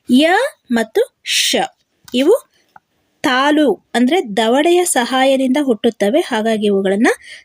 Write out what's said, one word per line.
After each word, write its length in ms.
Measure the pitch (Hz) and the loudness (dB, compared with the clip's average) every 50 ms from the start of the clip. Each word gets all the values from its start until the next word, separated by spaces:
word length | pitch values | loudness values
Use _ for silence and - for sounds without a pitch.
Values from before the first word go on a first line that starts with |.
| _ - | _ 0
ಯ 180 | 240 262 302 330 370 427 523 587 - _ _ - | 2 2 4 2 2 0 0 -4 -6 _ _ -6
ಮತ್ತು 440 | 240 226 226 220 - - 523 - _ _ - | -4 -4 -4 -2 -2 -2 -4 -4 _ _ -10
ಶ 320 | - - - - - - 214 165 - - _ _ _ _ _ _ - - | -6 -4 -4 -2 -2 -2 -2 -4 -4 -8 _ _ _ _ _ _ -6 -4
ಇವು 340 | 247 277 330 453 554 - _ _ _ _ _ _ - _ _ _ _ _ _ _ _ - | 0 2 2 2 2 -2 _ _ _ _ _ _ -20 _ _ _ _ _ _ _ _ -4
ತಾಲು 500 | 302 247 254 277 294 302 294 302 254 185 | -2 0 0 0 2 2 2 2 0 0
ಅಂದ್ರೆ 640 | - _ _ - 240 247 254 320 381 311 220 190 233 | -2 _ _ -2 0 0 2 2 0 -2 -2 -4 -2
ದವಡೆಯ 480 | 220 226 247 277 302 349 349 359 359 | 0 2 2 2 2 2 2 2 0
ಸಹಾಯದಿಂದ 720 | 349 - 262 262 254 262 262 262 269 269 262 269 254 254 302 | 0 -2 -2 -2 -2 0 0 2 2 2 2 0 0 0 0
ಹುಟ್ಟುತ್ತವೆ. 580 | 294 262 226 - - 233 - - 196 202 247 320 | 0 -2 -2 -2 -2 -4 -2 -2 -2 0 0 0
ಹಾಗಾಗಿ 460 | - - 247 220 214 226 220 208 214 | -2 -2 -4 -4 -2 -2 -2 -2 -2
ಇವುಗಳನ್ನ 420 | 208 202 196 196 190 196 202 240 359 - - - - - - | -2 0 0 -2 -2 -2 0 0 0 -2 -4 -8 -18 -20 -20